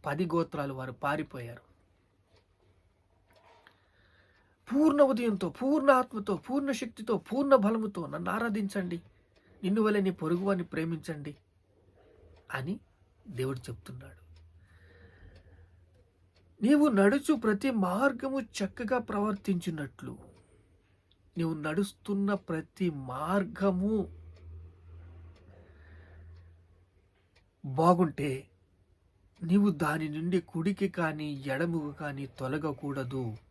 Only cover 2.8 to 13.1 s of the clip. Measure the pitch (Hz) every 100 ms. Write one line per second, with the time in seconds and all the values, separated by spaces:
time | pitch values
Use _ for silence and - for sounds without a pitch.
2.8 | _ _ _ _ _ - _ - - _
3.8 | _ _ _ _ _ _ _ _ - 262
4.8 | 311 285 277 240 240 196 180 - 262 302
5.8 | 277 254 254 220 202 185 - 269 277 247
6.8 | 240 - 220 202 - 240 285 269 202 226
7.8 | 220 196 151 147 175 196 233 214 202 202
8.8 | 180 170 - _ _ _ _ - 185 208
9.8 | 214 208 190 185 160 175 196 190 170 160
10.8 | 165 165 143 151 143 147 _ _ _ _
11.8 | _ _ - - - - _ 135 135 220
12.8 | _ _ _